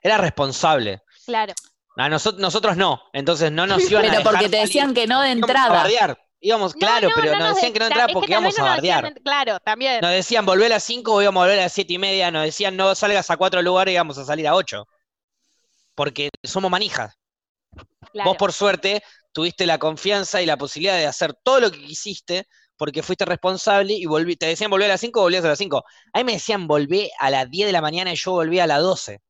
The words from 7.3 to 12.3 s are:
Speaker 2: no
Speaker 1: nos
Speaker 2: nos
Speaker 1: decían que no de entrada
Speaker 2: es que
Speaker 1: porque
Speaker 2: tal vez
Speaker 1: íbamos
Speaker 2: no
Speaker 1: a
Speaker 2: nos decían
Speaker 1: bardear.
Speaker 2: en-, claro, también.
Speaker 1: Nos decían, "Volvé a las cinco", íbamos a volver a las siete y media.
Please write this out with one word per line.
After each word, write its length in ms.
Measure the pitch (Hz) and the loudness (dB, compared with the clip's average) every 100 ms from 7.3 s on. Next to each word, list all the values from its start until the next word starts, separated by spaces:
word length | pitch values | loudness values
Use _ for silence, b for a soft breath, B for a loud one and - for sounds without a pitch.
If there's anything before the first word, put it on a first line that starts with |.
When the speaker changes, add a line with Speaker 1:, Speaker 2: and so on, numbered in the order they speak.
Speaker 2:
no 80 | 403 | 2
Speaker 1:
nos 100 | 427 | 2
Speaker 2:
nos 60 | 392 | 2
Speaker 1:
decían 180 | 294 | 0
que 60 | 427 | 0
no 60 | - | 0
de 40 | |
entrada 200 | - 240 | 2 2
Speaker 2:
es 60 | 370 | 0
que 20 | |
Speaker 1:
porque 80 | - | 0
Speaker 2:
tal 160 | - | 0
vez 100 | 381 | 0
Speaker 1:
íbamos 40 | 415 | 0
Speaker 2:
no 60 | |
Speaker 1:
a 0 | |
Speaker 2:
nos 120 | 381 370 | 0 0
decían 300 | 359 330 240 | 2 0 -2
Speaker 1:
bardear. 0 | |
Speaker 2:
en-, 180 | - | -8
claro, 360 | 277 285 254 190 | -4 -2 -2 -4
también. 400 | - 214 262 240 | -4 -4 -2 0
Speaker 1:
Nos 100 | 175 | 0
decían, 340 | 185 185 233 196 | 0 0 0 2
"Volvé 220 | 185 233 | 4 4
a 20 | |
las 140 | 220 | 2
cinco", 380 | - 240 226 208 | -2 -8 0 2
íbamos 200 | 202 190 | 4 4
a 40 | 180 | 4
volver 140 | 202 | 4
a 40 | |
las 100 | 180 | 0
siete 200 | - 185 | -2 -4
y 40 | 175 | -2
media. 320 | 196 190 180 | -2 0 0